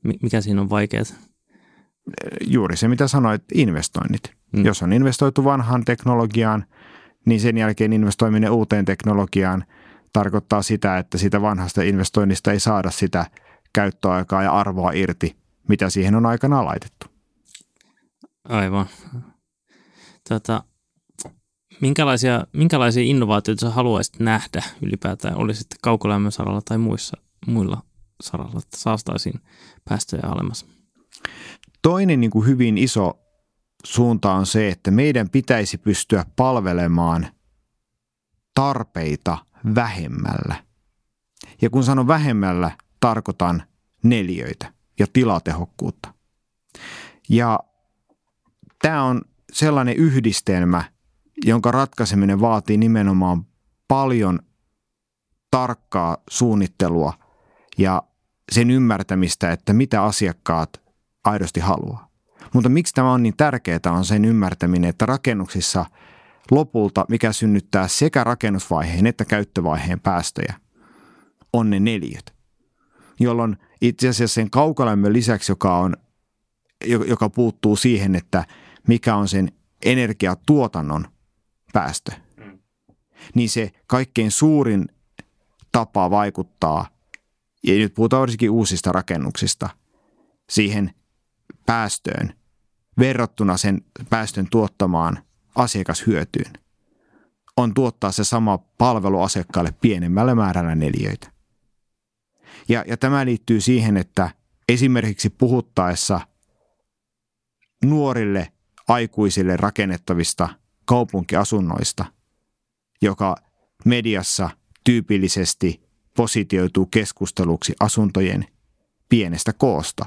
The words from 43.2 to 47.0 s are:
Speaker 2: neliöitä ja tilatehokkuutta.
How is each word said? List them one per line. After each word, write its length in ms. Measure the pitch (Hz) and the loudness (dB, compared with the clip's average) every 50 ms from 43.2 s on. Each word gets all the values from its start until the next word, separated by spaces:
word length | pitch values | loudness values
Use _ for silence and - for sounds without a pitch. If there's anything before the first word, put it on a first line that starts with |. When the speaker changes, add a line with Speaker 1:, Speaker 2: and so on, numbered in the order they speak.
| - - 92 _ 90 87 87 85 - _ _ _ _ _ _ _ - | -4 -6 -4 _ -2 0 0 -2 -6 _ _ _ _ _ _ _ 2
Speaker 2:
neliöitä 720 | 117 123 113 98 90 90 - 60 - - _ - - _ _ _ _ _ - | 2 2 4 0 -4 -4 -6 -8 -10 -10 _ -14 -18 _ _ _ _ _ -2
ja 80 | 101 - _ | -2 2 _
tilatehokkuutta. 1000 | 131 127 117 98 82 - 90 80 80 87 - _ _ - - - _ - - - _ _ _ _ _ _ _ _ _ _ _ _ - - - - - | 2 2 2 2 0 -2 -4 -6 -6 -6 -10 _ _ -8 -8 -8 _ -16 -20 -20 _ _ _ _ _ _ _ _ _ _ _ _ -20 -20 -20 -18 -20